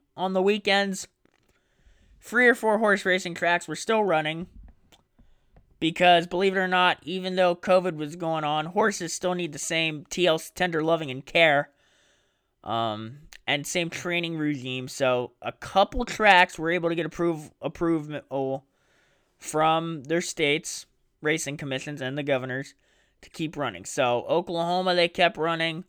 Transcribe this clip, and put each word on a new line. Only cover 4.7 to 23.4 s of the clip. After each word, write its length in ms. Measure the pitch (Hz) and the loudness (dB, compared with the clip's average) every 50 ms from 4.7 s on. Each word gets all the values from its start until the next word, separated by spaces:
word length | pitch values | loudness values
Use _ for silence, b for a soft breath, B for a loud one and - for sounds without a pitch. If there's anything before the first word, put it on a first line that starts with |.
| - _ _ _ _ _ _ _ _ _ _ _ _ _ _ _ _ - _ _ _ - | -20 _ _ _ _ _ _ _ _ _ _ _ _ _ _ _ _ -20 _ _ _ -2
Because, 480 | 160 160 170 - 180 180 175 170 170 | -2 -2 0 4 6 6 6 6 4
believe 300 | 175 - 175 196 196 190 | 2 -2 0 2 2 2
it 40 | 190 | 2
or 80 | 185 185 | 0 2
not, 300 | 185 180 180 180 160 - - | 2 4 4 4 2 0 -4
even 320 | 147 180 185 185 185 185 | -8 -6 -6 -4 -4 0
though 200 | 185 185 180 175 | 2 2 2 2
covid 380 | 175 - 208 185 185 180 180 160 | 0 2 2 4 4 4 2 -4
was 180 | 151 151 147 165 | -4 -6 -8 -8
going 300 | 175 175 165 160 160 156 | -6 -4 -4 -2 -2 -2
on, 220 | 147 151 156 151 | -2 -2 -2 -2
horses 480 | 165 180 208 214 208 202 - 180 160 - | -2 0 0 0 0 0 -2 -6 -8 -6
still 180 | - - 180 180 | -4 -2 -2 -2
need 200 | 180 175 156 147 | -2 -4 -6 -6
the 60 | 135 | -8
same 460 | - - 170 165 165 160 156 147 - - | -6 -4 -2 0 0 -2 -4 -6 -10 -8
T 160 | - 185 175 | -2 2 2
L 120 | 170 160 160 | 4 2 2
C, 120 | - - - | -2 -8 -6
tender 280 | - 180 180 165 156 156 | -4 -2 -2 0 0 0
loving 280 | 160 165 160 160 135 | 2 2 0 0 -4
and 140 | 127 135 - | -10 -10 -8
care, 460 | - - 170 165 156 143 143 143 - _ _ _ _ _ _ _ _ _ _ _ _ _ _ _ _ _ _ - | -2 2 4 6 6 6 4 2 -2 _ _ _ _ _ _ _ _ _ _ _ _ _ _ _ _ _ _ -8
um, 560 | - 110 117 113 113 107 107 110 113 135 147 156 - - - _ | -6 -4 -2 -2 -2 -4 -6 -8 -12 -14 -16 -20 -20 -20 -12 _
and 200 | - 139 143 143 | -4 -4 -4 -4
same 220 | - - 180 170 165 | -4 -4 -4 -4 -4
training 480 | - - - 180 175 175 170 165 165 | -6 -8 -6 -4 -4 -4 -4 -4 -4
regime. 520 | 160 151 151 147 131 123 131 127 127 127 127 | -4 -2 -2 -4 -4 -6 -8 -8 -8 -8 -8
So, 440 | - - 139 127 127 123 123 - _ - | -6 -2 0 0 0 0 -2 -4 _ -12
a 120 | - - - | -12 -12 -12
couple 520 | - - - - 196 202 - - 247 240 | -12 -10 -2 2 2 2 2 0 -6 -8
tracks 540 | - - - 214 208 190 180 180 - - - | -6 -2 2 6 6 8 8 6 4 2 -4
were 120 | 156 160 | -4 -2
able 200 | 175 180 165 170 | -2 0 0 -2
to 40 | 170 | -2
get 120 | 165 160 | -2 -4
approve-, 460 | 165 - - 175 170 165 151 151 - _ - - | -6 -4 -2 -2 -2 -2 -4 -8 -16 _ -10 -10
approval 1040 | 143 - - 175 170 165 160 147 151 151 143 - - 131 139 135 135 135 135 - _ _ _ _ _ _ _ _ _ _ _ _ _ _ _ | -8 -6 -2 -2 0 0 0 -2 -6 -10 -12 -10 -8 -6 -4 -4 -4 -4 -6 -8 _ _ _ _ _ _ _ _ _ _ _ _ _ _ _
from 640 | - - - 156 156 160 160 165 165 165 165 151 120 | -12 -4 0 2 2 2 2 2 0 -4 -8 -8 -6
their 160 | 139 160 170 | -2 -2 -2
states, 640 | 180 - - - 160 143 147 160 - - - - - _ _ _ _ _ _ _ - | -2 -4 -4 -2 0 0 0 0 -4 -8 -12 -14 -14 _ _ _ _ _ _ _ -2
racing 340 | 151 160 156 - 139 143 | -2 -2 -2 -2 -6 -8
commissions, 460 | 156 151 139 135 131 - 151 147 131 131 | -8 -8 -6 -6 -6 -8 -8 -10 -8 -8
and 160 | 127 135 147 | -6 -6 -4
the 40 | 143 | -2
governors 520 | 143 139 127 127 127 127 135 135 - - _ _ _ _ _ _ _ _ _ - | 0 0 0 -2 -4 -6 -6 -8 -10 -14 _ _ _ _ _ _ _ _ _ -20
to 80 | - | -16
keep 260 | - - | -10 -8